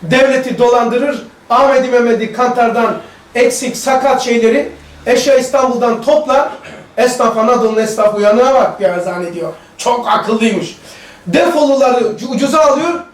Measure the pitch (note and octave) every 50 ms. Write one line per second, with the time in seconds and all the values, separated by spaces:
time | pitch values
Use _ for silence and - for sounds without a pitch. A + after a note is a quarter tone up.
0 | - D#3+ A#3+ C4 C4+ C4+ B3+ B3+ C4 C4 - - A#3+ A#3+ A#3+ A#3+ A#3 A3+ A3+ B3
1 | C#4 C#4+ - A3+ - - - - - - A#3+ B3 C#4 C#4 C4+ C4 B3+ B3+ A#3+ A#3+
2 | A#3+ A#3 A3+ G#3 A3 - - - B3 B3 - A#3+ A#3+ A3+ A3 A#3+ A3+ G#3 - -
3 | - - - - - - - A#3+ B3 - - - C#4 B3 - - - C4+ C4+ C4
4 | C4 C4+ C4+ B3+ - B3 A#3 A#3 A3+ A3 A#3 C#4+ C#4+ - - - - - - -
5 | - - B3 B3 B3+ C#4+ C4+ B3+ B3 - - C#4 C4 B3 A#3+ A#3 A#3+ A#3+ A3+ A3
6 | - C4+ D4 D4+ D4+ C4+ B3+ C#4 C#4+ - - - - - - - - - - -
7 | A#3+ B3 B3 - B3+ A3+ A3 A3+ A3 A#3 B3 - A3+ A3 G#3+ A3 A3 A3 - -
8 | G#3+ G#3 G#3+ G#3 G#3 G#3 G#3+ A#3 B3 C4 C4+ C4 - - - - G3 F#3 F3+ F3
9 | F3 F#3 F3+ F3+ F3 E3+ E3+ E3+ E3 - - - - - - _ - B3 A#3+ A#3
10 | A3+ - - - - F#3+ A3+ A3 A3+ A3+ G3+ F3+ - - - - - - - -
11 | - - - - - F3+ E3+ D4+ F4 F4 E4 D4+ D4 C#4 C#4 C4+ C4+ B3+ B3+ A#3+
12 | A3+ G#3 G#3+ - A#3+ B3+ B3+ G3 C#4 C#4 - D#4 D#4 D4 C4+ C#4+ D#4+ E4+ E4+ -
13 | - -